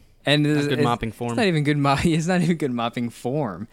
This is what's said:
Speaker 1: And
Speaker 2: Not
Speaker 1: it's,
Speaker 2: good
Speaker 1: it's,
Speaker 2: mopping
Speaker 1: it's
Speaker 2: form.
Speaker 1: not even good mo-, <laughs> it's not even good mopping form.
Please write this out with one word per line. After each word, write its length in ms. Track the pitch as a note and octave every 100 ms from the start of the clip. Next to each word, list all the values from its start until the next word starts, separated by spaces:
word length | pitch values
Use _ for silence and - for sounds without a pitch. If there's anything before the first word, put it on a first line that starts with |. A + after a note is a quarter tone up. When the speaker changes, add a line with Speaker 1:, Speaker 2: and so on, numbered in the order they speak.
| - _ -
Speaker 1:
And 160 | D3
Speaker 2:
Not 140 | D3 D3+
Speaker 1:
it's, 80 | C#3+
Speaker 2:
good 120 | C3+
Speaker 1:
it's, 40 |
Speaker 2:
mopping 240 | C3+ A#2 A#2
Speaker 1:
it's 60 | -
Speaker 2:
form. 180 | A#2+ A#2+
Speaker 1:
not 100 | G#3
even 160 | D#3+
good 140 | D3 D3
mo-, 180 | C#3 C3+
<laughs> 60 |
it's 220 | F3 D#3+ D#3+
not 160 | F3+
even 140 | E3 E3
good 160 | C#3+
mopping 360 | A#2+ A#2 B2 A#2+
form. 600 | - B2 D3 B2+ F2 A2